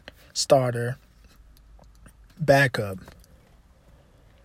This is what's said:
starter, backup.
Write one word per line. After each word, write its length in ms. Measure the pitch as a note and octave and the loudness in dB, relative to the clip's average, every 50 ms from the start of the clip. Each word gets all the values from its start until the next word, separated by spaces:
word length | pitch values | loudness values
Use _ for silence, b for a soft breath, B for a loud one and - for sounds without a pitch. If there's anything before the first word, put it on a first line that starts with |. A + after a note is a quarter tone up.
| - B B B B B B | -14 B B B B B B
starter, 640 | - - - D3 C3+ B2+ B2 A#2 A#2 A#2+ A#2+ C3 - - _ _ _ - - - - - - - - - - - - - - - - - - - - - - - - | -6 2 2 4 4 4 0 -4 -4 -6 -6 -8 -10 -16 _ _ _ -20 -20 -20 -20 -20 -20 -20 -20 -20 -20 -20 -20 -20 -20 -20 -20 -20 -20 -20 -20 -20 -20 -12 -8
backup. 600 | D#3 C#3 C#3 C#3 C#3 B2+ - - G#2+ G2+ F#2+ F#2 - - - - - - - - _ _ - _ _ _ - _ _ - - - - _ _ - _ - - _ | 0 2 4 4 4 0 -2 -6 -8 -8 -10 -14 -16 -20 -20 -20 -20 -20 -20 -20 _ _ -20 _ _ _ -20 _ _ -20 -20 -20 -20 _ _ -20 _ -20 -20 _